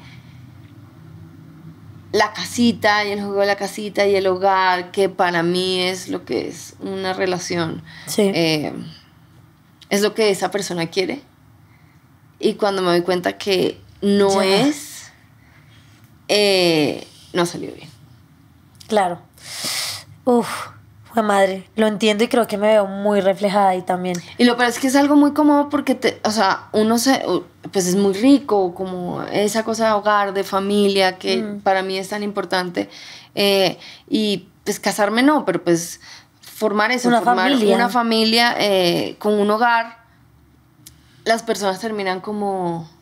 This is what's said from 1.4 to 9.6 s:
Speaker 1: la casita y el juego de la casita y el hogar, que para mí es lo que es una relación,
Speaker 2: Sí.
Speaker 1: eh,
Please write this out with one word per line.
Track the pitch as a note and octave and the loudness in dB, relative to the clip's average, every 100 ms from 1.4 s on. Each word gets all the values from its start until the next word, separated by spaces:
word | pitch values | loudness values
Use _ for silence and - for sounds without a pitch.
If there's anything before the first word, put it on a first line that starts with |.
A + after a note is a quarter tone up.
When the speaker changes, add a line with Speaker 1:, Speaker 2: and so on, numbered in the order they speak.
| - - - - - - - | -20 -20 -20 -20 -20 -20 -4
Speaker 1:
la | G#3 G#3 | 0 0
casita | - - - A#3+ F#3 G#3+ G#3 | -2 -6 0 2 2 0 0
y | G3+ | -2
el | G#3 | -4
juego | G3+ G3 | -4 0
de | G3+ | 0
la | G3 | 0
casita | G3 G#3+ G#3 G3+ G3+ | -4 -8 -6 0 2
y | G3 | 2
el | F#3+ | 2
hogar, | F#3 G3 F#3+ F#3 F3+ F3+ | 2 2 4 2 0 -2
que | G3+ F#3+ | 0 0
para | F#3+ F3+ F3 | 2 0 2
mí | E3+ F3+ F#3 F#3 | 0 0 -2 -2
es | F3+ F#3 F#3 | -2 -4 -8
lo | F#3 | -10
que | - A2+ - | -4 -4 -4
es | - - - | -10 -18 -14
una | G3 F#3+ F#3+ | -10 -6 -6
relación, | F#3+ F#3+ F3+ - F3 D#3+ E3 - - - | -4 -4 -4 -4 -4 -4 -8 -14 -16 -4
Speaker 2:
Sí. | - G3 | 0 0
Speaker 1:
eh, | E3+ D#3+ D#3 A2 A#2 A#2 - _ _ _ - - _ | 2 2 0 -2 -10 -14 -18 _ _ _ -20 -20 _